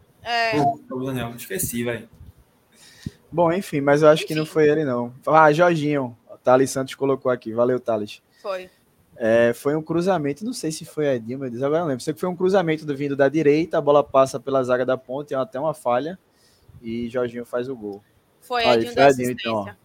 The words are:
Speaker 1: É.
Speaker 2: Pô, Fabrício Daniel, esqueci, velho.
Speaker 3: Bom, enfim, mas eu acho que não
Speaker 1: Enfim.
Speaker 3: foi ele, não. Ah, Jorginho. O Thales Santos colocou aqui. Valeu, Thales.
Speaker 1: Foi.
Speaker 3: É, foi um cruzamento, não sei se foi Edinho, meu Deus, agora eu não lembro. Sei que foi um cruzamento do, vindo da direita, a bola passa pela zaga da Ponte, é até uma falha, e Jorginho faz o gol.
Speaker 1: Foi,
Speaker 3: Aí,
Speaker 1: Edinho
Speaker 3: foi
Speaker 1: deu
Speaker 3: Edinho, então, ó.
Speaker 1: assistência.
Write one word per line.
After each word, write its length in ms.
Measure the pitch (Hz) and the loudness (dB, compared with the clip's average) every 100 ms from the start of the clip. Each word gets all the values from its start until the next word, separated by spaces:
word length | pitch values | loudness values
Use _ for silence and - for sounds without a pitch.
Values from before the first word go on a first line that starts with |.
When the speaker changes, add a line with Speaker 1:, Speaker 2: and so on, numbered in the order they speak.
| _ _ | _ _
Speaker 1:
É. 300 | 220 233 226 | -6 -2 0
Speaker 2:
Pô, 240 | 220 719 698 - | 0 0 -2 -8
Fabrício 180 | - - | -8 -6
Daniel, 280 | 127 117 123 | -6 -8 -10
esqueci, 480 | - 95 - 120 | -10 -8 -6 -4
velho. 240 | 120 117 - - - - _ _ _ _ - - - - _ | -4 -6 -10 -20 -20 -20 _ _ _ _ -20 -16 -16 -16 _
Speaker 3:
Bom, 220 | 156 170 | 0 0
enfim, 280 | 175 - 151 | 0 -4 -2
mas 220 | 139 147 | 2 6
eu 60 | 156 | 8
acho 180 | 156 - | 6 4
que 80 | |
não 100 | 156 | -4
Speaker 1:
Enfim. 80 | 156 | -2
Speaker 3:
foi 160 | 160 151 | 2 4
ele, 160 | 156 | 4
não. 280 | 147 120 120 127 - | 0 -4 -6 -8 2
Ah, 260 | 151 156 | 6 6
Jorginho. 640 | 151 175 165 147 147 127 120 - | 6 4 2 0 -2 -4 -10 -20
O 80 | - | -4
Thales 320 | - 127 135 | 4 4 4
Santos 240 | 135 135 | -2 -8
colocou 360 | - 139 135 131 | -4 -2 -2 -2
aqui. 220 | 123 117 | -4 -4
Valeu, 260 | 110 123 127 | -2 0 0
Thales. 420 | 120 110 104 - _ _ | -2 -4 -4 -12 _ _
Speaker 1:
Foi. 300 | 220 185 180 _ _ _ _ - | -10 -10 -12 _ _ _ _ -4
Speaker 3:
É, 340 | 113 117 120 | 0 4 4
foi 200 | 120 139 | 2 -2
um 80 | 151 | -2
cruzamento, 640 | 156 165 180 180 143 143 | -2 -2 0 0 -2 -6
não 80 | 214 | -8
sei 180 | 254 160 | -8 -8
se 140 | 156 | -8
foi 220 | 165 - 147 | -10 -4 -2
Edinho, 320 | 127 113 135 | -2 -4 -8
meu 100 | 135 | -8
Deus, 120 | 117 | -4
agora 160 | 139 156 | -2 0
eu 40 | |
não 40 | 175 | -2
lembro. 160 | 127 | -4
Sei 80 | - | -6
que 80 | 151 | -6
foi 80 | 185 | -6
um 80 | 180 | -2
cruzamento 480 | 185 196 165 156 | 2 2 2 -2
do, 100 | 156 | -4
vindo 220 | 135 143 139 | -6 -4 2
da 120 | 139 | 2
direita, 480 | 151 147 151 170 170 | 4 4 4 2 0
a 20 | |
bola 240 | 143 147 | 4 4
passa 340 | 135 135 135 131 | 4 2 2 0
pela 240 | 135 135 | -4 -2
zaga 220 | 127 123 | 0 0
da 120 | 127 127 | 0 -2
Ponte, 340 | - 131 147 | -4 -12 -6
é 40 | 135 | -6
até 200 | 127 127 | -6 -6
uma 140 | 156 | -6
falha, 460 | 147 127 123 147 190 _ _ _ _ _ - | -4 -2 -2 -2 -10 _ _ _ _ _ -18
e 260 | 113 117 120 | -10 -8 -6
Jorginho 380 | 123 123 117 120 | -4 -4 -6 -8
faz 200 | 123 127 | -8 -6
o 80 | |
gol. 300 | 127 104 101 _ _ _ _ | -10 -12 -14 _ _ _ _
Speaker 1:
Foi, 200 | - 247 226 | -8 -2 2
Speaker 3:
Aí, 80 | 120 | 2
Speaker 1:
Edinho 160 | 117 | 0
Speaker 3:
foi 100 | 120 | 4
Speaker 1:
deu 60 | 139 | 4
Speaker 3:
Edinho, 200 | 131 123 | 4 0
então, 240 | 123 117 | -6 -4
ó. 60 | 110 | -4
Speaker 1:
assistência. 160 | 98 95 | -6 -12